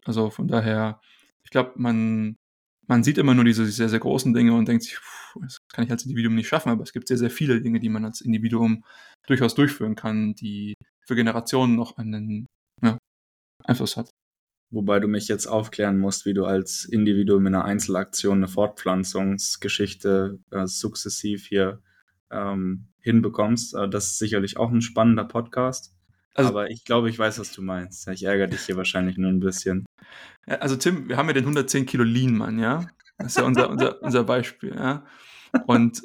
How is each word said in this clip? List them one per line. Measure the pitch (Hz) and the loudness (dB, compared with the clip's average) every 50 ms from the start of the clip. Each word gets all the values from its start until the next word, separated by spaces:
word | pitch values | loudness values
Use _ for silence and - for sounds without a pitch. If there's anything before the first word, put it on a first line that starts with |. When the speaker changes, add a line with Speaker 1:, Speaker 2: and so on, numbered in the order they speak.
| - | -8
Speaker 1:
Also | 127 110 113 110 107 | -4 -2 0 0 -2
von | - - 101 - | -2 -4 -4 0
daher, | 117 113 110 110 110 110 110 107 110 - _ _ _ _ _ _ _ _ _ | 0 0 0 0 0 0 0 -2 -4 -8 _ _ _ _ _ _ _ _ _
ich | - | -2
glaub, | - 131 123 - - - | 0 0 0 0 -2 -4
man, | 123 120 113 113 113 113 110 110 110 107 110 - _ _ _ _ _ _ _ _ _ - | -2 0 0 0 0 0 0 -2 -2 -4 -6 -10 _ _ _ _ _ _ _ _ _ 2
man | 123 117 117 | 4 4 4
sieht | 139 147 151 | 4 4 4
immer | 143 135 127 | 6 6 6
nur | 123 120 | 8 6
diese | 120 110 113 110 | 6 6 4 2
sehr, | 104 107 113 113 110 | 0 0 0 0 0
sehr | 110 110 | 0 0
großen | - - 139 135 - 123 117 | 0 0 0 0 2 2 4
Dinge | 123 120 117 117 | 4 6 6 6
und | 117 110 123 | 4 4 2
denkt | 117 117 - | 2 0 0
sich, | - - - - - - - - - - | -4 -10 -14 -16 -18 -18 -20 -20 -18 -14
"Puh, | - | -14
das | 156 131 - - _ - - | -14 -14 -14 -16 _ -12 -6
kann | - 120 | -4 -4
ich | 123 | -2
als | 120 113 - | -4 -4 -6
Individuum | 131 127 117 117 113 113 | -6 -4 -2 0 0 0
nicht | 113 107 - | 0 0 0
schaffen", | 156 160 - 123 | -2 -2 0 0
aber | 117 110 - | 0 -2 -2
es | - - | -6 -10
gibt | 123 - - | -10 -4 -2
sehr, | 127 117 | 0 0
sehr | 120 117 | 0 0
viele | - - 156 135 120 113 | -2 -2 0 2 2 2
Dinge, | 131 120 113 110 | 2 0 0 0
die | 117 110 | 0 -2
man | 110 107 110 | -2 -2 -4
als | 110 113 - | -6 -8 -6
Individuum | - 120 113 107 113 113 117 113 117 110 110 110 - - - - - - - _ _ - | -2 -2 0 0 0 0 0 2 2 2 2 0 -4 -12 -20 -20 -20 -20 -20 _ _ 0
durchaus | 135 131 123 117 - | 2 2 2 2 4
durchführen | 143 143 143 143 - 110 110 107 | 4 2 2 2 -2 -4 -4 -4
kann, | - - 110 107 107 107 107 107 | -4 -4 -4 -2 0 0 -2 -4
die | - 110 104 104 101 104 104 107 - - _ _ _ _ - | -6 -8 -10 -8 -8 -8 -10 -12 -14 -16 _ _ _ _ -2
für | 123 | 0
Generationen | 117 117 113 113 113 - - 131 131 127 123 117 | 2 2 2 0 -2 -2 0 2 2 4 4 2
noch | 117 117 - - - | 2 0 -4 -8 -8
einen, | 113 110 107 104 107 107 107 107 120 - _ _ _ _ _ _ 123 | -8 -6 -6 -6 -6 -6 -6 -8 -8 -12 _ _ _ _ _ _ 0
ja, | 113 110 127 - _ _ _ _ _ _ _ _ _ _ _ - | 0 0 0 -6 _ _ _ _ _ _ _ _ _ _ _ -2
Einfluss | - 120 - - - - 110 | -2 -2 0 -2 -4 -4 -6
hat. | 117 - _ _ _ _ _ _ _ _ _ _ _ _ | -10 -12 _ _ _ _ _ _ _ _ _ _ _ _
Speaker 2:
Wobei | 113 107 101 101 101 101 | -6 -4 0 2 2 2
du | 104 104 | 2 2
mich | 104 101 98 - | 0 -2 -2 -2
jetzt | 107 98 - - | -4 -4 -2 -2
aufklären | 113 107 107 113 - - 104 101 98 98 | -2 -2 -2 -2 -4 -2 0 2 2 2
musst, | 98 98 95 - - | 2 0 -2 -4 -4
wie | 101 98 | -2 -2
du | 98 92 | 0 0
als | 95 98 95 90 - - - - | 0 0 0 -2 -4 -6 -10 -6
Individuum | - 120 107 107 104 101 101 101 101 101 98 98 98 | -2 0 2 2 4 4 2 4 4 4 4 4 4
in | 95 | 2
einer | 92 - | 2 0
Einzelaktion | 101 101 101 - - 95 90 98 - - - - 101 98 98 | 0 -2 -2 -2 -2 -2 -2 -2 -4 -4 -2 0 2 4 4
eine | 95 92 | 2 2
Fortpflanzungsgeschichte, | 92 101 104 104 - - - 95 92 95 92 - - 95 98 98 98 98 - - - - - 101 - - 104 95 - - - 101 98 98 95 98 98 95 _ _ | 2 0 0 0 -2 -4 -4 -2 0 0 -2 -2 -2 -2 -2 -2 -2 -2 -4 -6 -6 -6 -4 -4 -2 -2 -2 -4 -4 -4 0 0 2 2 0 -2 -6 -10 _ _
äh, | - 98 95 92 | -6 -4 -4 -4
sukzessiv | - - - 110 - - - 101 - - - 104 104 98 - - | -4 -6 -6 -6 -8 -8 -8 -8 -8 -6 -4 -4 -4 -6 -6 -2
hier, | 101 98 95 95 104 - _ _ _ _ _ _ _ _ _ _ | 0 2 2 2 -2 -6 _ _ _ _ _ _ _ _ _ _
ähm, | - 104 101 98 98 95 92 92 92 92 - - _ _ | -10 -8 -6 -4 -4 -4 -2 -4 -4 -6 -10 -14 _ _
hinbekommst. | - 117 113 113 110 104 - - 107 107 120 117 - - - | 0 4 6 6 4 4 2 0 0 2 0 0 -2 -4 -4
Äh, | 98 101 98 | -4 -4 -2
das | 95 101 98 - | -2 -4 -4 -4
ist | - - | -4 -4
sicherlich | 113 104 110 101 98 98 - - | -2 -2 0 0 -2 -2 -2 -2
auch | 117 117 | 0 0
ein | 120 117 | 2 0
spannender | 117 - - 113 113 117 113 110 104 | 0 0 0 4 4 4 4 4 0
Podcast. | - - 117 117 - - 127 127 127 127 - - - _ _ _ _ _ _ _ _ _ | -2 -4 -6 -6 -4 -2 -2 -2 -2 -2 -6 -12 -18 _ _ _ _ _ _ _ _ _
Speaker 1:
Also | - 135 120 | 2 2 2
Speaker 2:
Aber | 101 104 104 - | 2 0 -4 -4
ich | 117 117 - | -6 -10 -4
glaube, | - 117 120 117 113 | 0 2 2 2 0
ich | 110 113 | 0 0
weiß, | 110 107 107 113 | -2 -2 -2 -4
was | 101 - - | -10 -12 -12
du | 98 | -10
meinst. | 95 95 92 90 90 92 - - - 95 | -8 -6 -6 -6 -8 -10 -14 -14 -12 -10
Ich | 95 92 95 | -10 -6 -2
ärgere | 95 101 98 98 90 | 0 2 2 2 0
dich | - - | -2 -4
hier | - - 92 | -4 -4 -4
wahrscheinlich | 92 92 - - 95 92 92 92 92 | -2 -2 -2 0 0 0 0 0 0
nur | 95 92 | 0 2
ein | 92 92 | 2 2
bisschen. | 95 95 92 - - 95 92 95 - - _ _ - - - - - - - _ _ | 2 0 0 -2 -2 -2 -2 -2 -4 -8 _ _ -20 -20 -20 -20 -20 -20 -20 _ _
Speaker 1:
Ja, | - - | -8 -6
also | - - 139 135 | -4 -2 -2 -2
Tim, | 127 - 175 185 151 131 131 | 0 0 0 0 0 -2 -2
wir | 123 | -2
haben | 117 156 160 | 0 0 2
ja | 143 | 2
den | 135 123 | 2 0
hundertzehn | 143 147 143 131 - - 139 131 | 2 0 0 0 0 0 -2 -2
Kilo | - - 123 117 | 0 0 2 2
Lean | 113 117 127 131 127 117 | 2 2 2 2 2 2
Mann, | 107 113 107 110 113 | 2 0 -2 -2 -2
ja? | 113 113 139 170 175 - - _ _ _ _ - | -2 -2 -2 -2 -4 -8 -14 _ _ _ _ -10
Das | 208 - | -8 -2
ist | - - | 0 2
ja | 127 | 2
unser, | 127 127 123 127 - | 4 4 2 2 2
unser, | - - 127 - - - | 0 0 0 0 -2 -4
Speaker 2:
<laughs> | - | -4
Speaker 1:
unser | 135 120 123 117 | 0 2 2 2
Beispiel, | - 127 123 113 - - _ - 98 - | 2 0 0 -2 -4 -8 _ -10 -10 -6
ja? | - 135 131 143 147 143 - - - - - - - - - - - - - | -4 -4 -4 -4 -4 -8 -16 -20 -20 -20 -20 -20 -20 -20 -16 -16 -8 -2 2
Und, | 120 117 117 117 - - | 4 4 4 2 2 -2